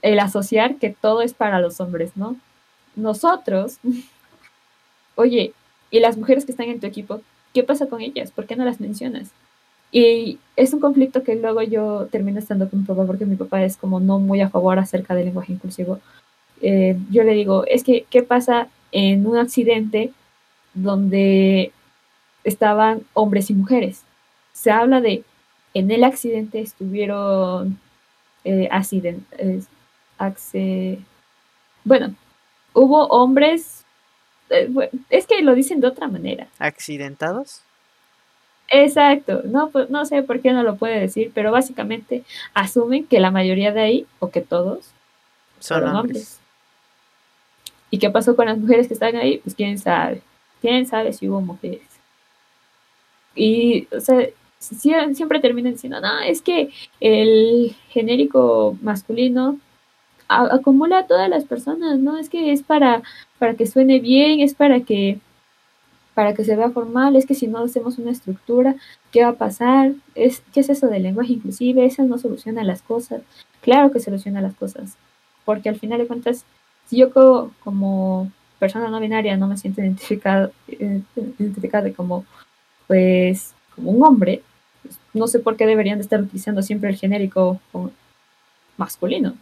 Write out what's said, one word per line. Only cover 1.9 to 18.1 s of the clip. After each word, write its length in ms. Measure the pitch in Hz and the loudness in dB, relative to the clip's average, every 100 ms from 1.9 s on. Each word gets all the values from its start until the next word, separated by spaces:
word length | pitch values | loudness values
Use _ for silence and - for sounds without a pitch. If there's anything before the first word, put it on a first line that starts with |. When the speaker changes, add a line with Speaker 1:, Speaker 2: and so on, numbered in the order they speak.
| 170 165 190 | -6 -8 -8
Speaker 1:
¿no? 200 | 208 247 _ _ _ _ _ - | -10 -10 _ _ _ _ _ -8
Nosotros, 800 | 220 208 339 370 - 190 208 - | -6 -2 0 0 -2 -4 -4 -8
<laughs> 1300 | 240 247 254 _ _ _ _ _ _ _ _ _ _ | -6 -6 -8 _ _ _ _ _ _ _ _ _ _
oye, 380 | - 240 240 196 - _ _ _ | 0 2 2 -2 -8 _ _ _
¿y 100 | 226 | 2
las 160 | 226 220 | 2 0
mujeres 280 | 226 269 | 0 0
que 80 | 277 | 0
están 160 | 254 233 | -10 -8
en 120 | 233 | -8
tu 60 | 196 | -10
equipo? 340 | 202 202 214 _ _ _ | -12 -12 -14 _ _ _
¿Qué 80 | 254 | -4
pasa 240 | 247 285 277 | -2 -2 -4
con 140 | 233 | -8
ellas? 280 | 226 277 190 | -10 -10 -12
¿Por 160 | - 202 | -12 -12
qué 100 | 233 | -6
no 80 | |
las 160 | 254 233 | -6 -6
mencionas? 500 | 202 214 247 233 190 _ _ _ _ _ _ | -10 -10 -10 -12 -14 _ _ _ _ _ _
Y 460 | 240 233 233 226 - _ - | 4 6 4 -2 -10 _ 0
es 160 | 262 | 2
un 80 | 294 | 2
conflicto 420 | 285 277 262 254 | 2 2 2 0
que 140 | 254 226 | -2 -4
luego 260 | 226 220 | -2 -2
yo 440 | 220 220 214 208 202 | -2 -2 -2 -4 -6
termino 280 | 220 196 202 | -4 -4 -6
estando 300 | 214 202 190 | -4 -4 -2
con 120 | 196 | -2
mi 60 | 196 | -4
papá, 200 | 185 190 | -2 -2
porque 180 | 185 | -2
mi 120 | 202 190 | -4 -4
papá 260 | 185 196 | -4 -2
es 120 | 185 190 | -2 -2
como 240 | 190 185 | -4 0
no 180 | 190 196 | 2 2
muy 220 | 196 196 | 0 0
a 80 | 196 | 0
favor 280 | 185 185 185 | 0 2 0
acerca 360 | 190 185 190 | 0 -4 -4
del 120 | 180 180 | -4 -2
lenguaje 260 | 180 180 | -6 -8
inclusivo. 480 | 185 190 185 180 190 _ _ _ _ _ _ | -10 -10 -10 -8 -8 _ _ _ _ _ _
Eh, 380 | 196 196 185 185 190 | 0 2 2 0 0
yo 120 | 196 | 2
le 100 | 220 | 4
digo, 300 | 214 202 190 - | 2 2 0 2
es 180 | 247 | -2
que, 200 | 247 240 - | 2 0 4